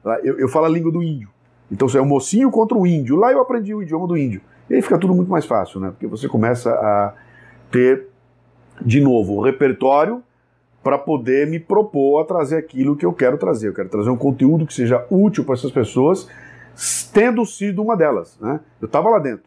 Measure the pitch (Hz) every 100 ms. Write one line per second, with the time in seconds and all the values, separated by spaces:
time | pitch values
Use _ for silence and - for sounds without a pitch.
0 | 107 98 135 131 127 - 160 165 165 165
1 | 165 143 101 _ _ _ _ 101 135 131
2 | 135 139 135 214 269 220 220 220 180 165
3 | 123 156 240 262 370 240 202 214 170 160
4 | 175 170 135 92 _ _ - 240 208 170
5 | 185 180 180 175 - 110 90 95 95 -
6 | 120 120 135 123 113 123 120 117 107 101
7 | 101 - - - - - - 123 127 131
8 | - _ _ _ _ _ _ - 120 131
9 | 139 120 98 101 117 135 139 117 131 143
10 | 160 247 _ _ _ _ _ _ 135 143
11 | 143 151 120 135 147 165 165 208 214 143
12 | 139 147 160 180 139 160 160 131 135 147
13 | 175 170 127 143 95 110 107 92 92 107
14 | 107 120 139 127 135 160 156 - 120 123
15 | 120 190 208 208 - 123 139 135 110 127
16 | 143 185 - - - - - - - -
17 | - - 240 220 220 - 202 190 214 214
18 | 156 107 82 _ 110 151 _ _ 113 147
19 | 190 214 139 110